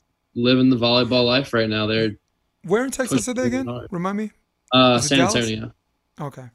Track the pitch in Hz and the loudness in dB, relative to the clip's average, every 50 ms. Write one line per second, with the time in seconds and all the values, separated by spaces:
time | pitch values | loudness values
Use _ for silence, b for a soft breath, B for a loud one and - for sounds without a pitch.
0 | _ _ _ _ _ _ _ 120 120 123 127 127 127 131 131 117 117 117 120 123 | _ _ _ _ _ _ _ -2 2 2 4 4 6 4 4 4 2 2 2 2
1 | 123 113 127 123 123 120 123 131 139 - - 117 113 107 107 110 107 107 110 110 | 2 2 2 2 2 2 2 0 0 0 0 0 0 0 0 -2 -2 0 0 0
2 | 113 110 104 - _ _ _ _ _ _ _ _ - 160 185 226 254 269 247 - | 0 -2 -4 -8 _ _ _ _ _ _ _ _ -4 -2 0 0 0 -2 -4 -4
3 | 262 - 277 247 202 254 247 233 254 240 240 262 262 247 240 123 - - - 175 | -4 -2 -2 -2 -2 -2 -4 -2 -2 -2 -2 -2 -4 -6 -8 -10 -10 -10 -8 -6
4 | 175 190 202 208 220 208 - _ _ _ _ _ _ _ 127 127 127 127 120 117 | -6 -4 -4 -6 -6 -8 -10 _ _ _ _ _ _ _ 2 2 4 4 2 2
5 | 117 - 143 135 - 190 - 127 117 110 110 107 113 120 - _ _ _ _ _ | 0 0 2 2 2 2 0 0 -2 -2 -4 -6 -8 -12 -16 _ _ _ _ _
6 | _ _ _ - 156 143 - - 127 123 | _ _ _ -14 -12 -12 -12 -14 -18 -20